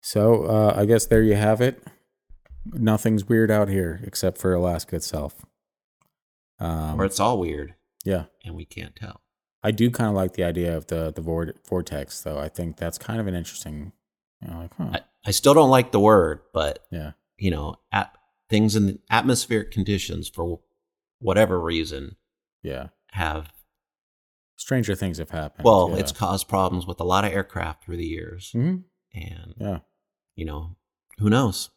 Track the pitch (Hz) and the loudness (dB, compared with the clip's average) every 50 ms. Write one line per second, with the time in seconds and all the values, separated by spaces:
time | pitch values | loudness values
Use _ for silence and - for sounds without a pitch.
0 | _ - - 107 104 113 117 107 76 82 110 107 107 104 98 - 104 104 117 113 | _ -2 0 4 6 6 6 4 4 2 2 4 4 4 4 4 4 4 4 4
1 | - - 117 110 110 110 104 101 107 107 110 107 123 127 127 - _ - _ _ | 4 4 4 6 6 6 4 4 4 2 2 2 2 0 0 -4 _ -20 _ _
2 | _ _ _ _ _ _ - - _ _ - - - - - 123 117 110 110 107 | _ _ _ _ _ _ -20 -20 _ _ -18 -14 -14 -10 -6 0 2 2 2 2
3 | - 113 110 107 98 - 120 113 113 107 107 107 107 98 98 95 92 85 80 87 | 2 2 2 2 2 2 4 4 4 4 4 2 2 2 2 0 0 -2 -4 -8
4 | - - - - - 92 87 - - 95 92 87 87 90 87 82 - - - 82 | -10 -10 -8 -2 -2 -2 -2 0 0 0 2 2 2 0 0 -2 -4 -6 -8 -6
5 | - - - 78 73 71 - - - _ _ _ _ _ _ _ _ _ _ _ | -6 -6 -6 -6 -6 -6 -10 -14 -20 _ _ _ _ _ _ _ _ _ _ _
6 | _ _ _ _ _ _ _ _ _ _ _ _ - 85 82 80 78 78 80 110 | _ _ _ _ _ _ _ _ _ _ _ _ -6 -4 -2 -2 -4 -4 -2 -2
7 | 98 98 - - 98 110 127 104 90 82 73 73 71 78 87 _ _ _ _ _ | -2 -2 0 0 2 2 2 0 -2 -4 -4 -6 -10 -12 -14 _ _ _ _ _
8 | - 95 95 90 78 - _ _ _ - 82 80 76 _ - - 82 - _ - | -4 -2 -2 -2 -4 -8 _ _ _ -14 -14 -14 -14 _ -14 -16 -16 -16 _ -16
9 | 101 95 - - _ _ _ _ _ _ _ _ - 110 110 101 113 120 120 - | -16 -16 -16 -20 _ _ _ _ _ _ _ _ -4 -4 0 2 2 2 2 0
10 | 120 107 104 98 95 92 - - 90 85 82 87 87 85 85 80 78 - 87 82 | -2 0 0 0 0 -2 -2 -2 -2 -2 -2 -2 -2 -2 -4 -4 -6 -6 -6 -4
11 | 80 80 78 - 80 82 82 82 85 80 - _ _ - - 90 85 - - 73 | -4 -4 -6 -8 -6 -4 -4 -4 -4 -6 -8 _ _ -6 -6 -6 -4 -6 -8 -10
12 | 69 - - - - 80 78 69 71 80 _ - 87 85 80 _ - 85 82 - | -10 -10 -14 -12 -10 -8 -8 -6 -8 -8 _ -8 -8 -8 -8 _ -8 -8 -8 -10
13 | - - 110 113 110 98 92 87 82 - - - - - 76 76 73 90 - _ | -10 -8 -6 -4 -4 -4 -4 -6 -6 -8 -12 -16 -14 -14 -12 -12 -14 -14 -16 _
14 | _ _ _ _ _ _ _ _ - - 85 82 85 87 _ - - - - - | _ _ _ _ _ _ _ _ -16 -14 -12 -12 -14 -14 _ -8 -8 -6 -6 -8
15 | - _ _ _ _ - 98 - - 139 143 156 156 131 135 131 123 - - 107 | -10 _ _ _ _ -2 -2 4 6 8 8 8 8 8 8 6 4 4 2 4
16 | 101 107 110 101 85 76 78 76 _ _ _ - 78 71 - - _ _ - 85 | 6 8 8 8 6 4 0 -6 _ _ _ -2 -2 -2 -4 -6 _ _ -10 -10
17 | 78 76 73 _ _ _ _ _ 104 95 85 76 73 78 - _ _ _ - 98 | -10 -10 -14 _ _ _ _ _ -2 -2 -2 -2 -4 -8 -10 _ _ _ -2 -2
18 | 98 - _ _ _ _ _ _ _ _ - 107 110 110 104 110 101 98 95 - | -2 -4 _ _ _ _ _ _ _ _ 2 4 4 4 4 2 2 0 0 -6
19 | _ _ 110 117 - 131 127 117 - - 120 107 101 - - 113 95 101 104 95 | _ _ 0 2 2 2 2 0 0 -2 -2 -4 -4 -4 -4 -4 -2 -2 -2 -4
20 | - - 92 82 82 - _ - 82 87 85 - _ _ _ _ _ _ _ _ | -4 -6 -8 -10 -10 -12 _ -8 -6 -6 -6 -8 _ _ _ _ _ _ _ _
21 | _ _ _ _ - 98 95 101 110 101 95 90 82 82 85 82 80 80 76 67 | _ _ _ _ -4 0 4 4 4 4 2 -2 -2 -2 -2 -2 -4 -4 -8 -12
22 | 69 69 - _ _ _ _ _ _ _ _ _ _ 80 69 64 65 - _ _ | -12 -14 -16 _ _ _ _ _ _ _ _ _ _ -10 -10 -10 -12 -14 _ _
23 | _ _ - 98 85 78 76 78 76 - _ _ _ _ _ _ _ _ _ _ | _ _ -8 -6 -4 -4 -4 -6 -10 -14 _ _ _ _ _ _ _ _ _ _
24 | _ _ _ _ _ _ _ _ _ _ _ - - - 135 131 117 101 98 87 | _ _ _ _ _ _ _ _ _ _ _ -18 -6 -2 -2 -2 0 0 -2 -2
25 | 98 95 85 78 82 - - 82 76 73 _ - 76 - 139 98 90 87 82 - | -2 -6 -6 -6 -10 -10 -8 -8 -8 -8 _ 2 4 6 8 8 6 4 2 -2
26 | - - - - 107 90 92 95 - _ - 98 95 92 90 90 87 92 85 - | -2 -4 -4 -4 -4 -2 -2 -4 -4 _ 0 0 0 0 0 -4 -6 -6 -8 -6
27 | 87 90 90 98 101 104 - 98 95 - - 90 87 82 80 _ _ - 85 85 | -2 0 0 0 0 0 -2 -4 -6 -6 -8 -8 -8 -8 -10 _ _ -12 -10 -8
28 | 87 80 80 80 78 80 85 87 90 - - 117 123 165 185 180 180 _ _ _ | -8 -8 -8 -10 -12 -14 -14 -16 -18 -8 -4 -2 0 0 -2 -4 -8 _ _ _
29 | _ _ _ 98 82 85 80 82 85 85 - - 104 104 95 82 - _ _ _ | _ _ _ -12 -12 -12 -14 -16 -18 -20 -14 -10 -8 -6 -6 -8 -10 _ _ _
30 | _ _ _ _ _ _ _ - 85 80 76 76 80 82 87 _ _ _ _ _ | _ _ _ _ _ _ _ -12 -10 -10 -8 -10 -12 -12 -16 _ _ _ _ _
31 | _ _ _ - 104 104 104 127 139 110 92 - - - _ | _ _ _ 0 2 4 4 4 4 2 -2 -4 -10 -12 _